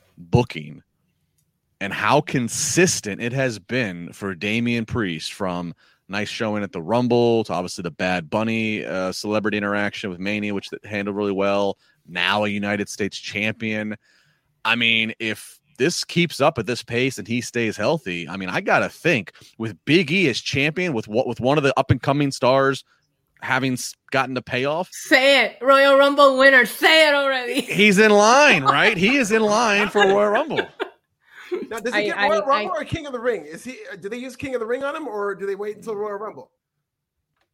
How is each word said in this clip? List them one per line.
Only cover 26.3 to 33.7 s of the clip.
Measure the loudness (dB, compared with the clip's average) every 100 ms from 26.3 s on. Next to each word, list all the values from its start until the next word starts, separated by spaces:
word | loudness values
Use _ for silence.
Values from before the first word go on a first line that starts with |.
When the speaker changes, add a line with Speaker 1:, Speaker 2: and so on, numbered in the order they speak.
| 8
Speaker 2:
winner. | 8 8
Say | 6 2 4 6 6
it |
already. | 4 2 -2 -2 -4
<laughs> |
Speaker 1:
He's | -2 4 4 6
in | 6
line, | 8 8 8 6 6
right? | 4 4 4 2
He | 2 2
is | 2
in | 2
line | 2 2 2 0 0
for | 2 2
Royal | 4 2
Rumble. | 0 -2 -4 -6 -8 -12 _ _ _ _ -20 -10 -10 -8
Speaker 3:
Now, | -8
does | -4
he | -2
Speaker 2:
I, |
Speaker 3:
get | -2 0
Speaker 2:
I, | 0
Speaker 3:
Royal | 0
Speaker 2:
I | 0
Speaker 3:
Rumble | -2 -2 -6
or |
King | -6 -8 -8
of |
the | -6
Ring? | -4 -4
Is | -8 -16
he? | -16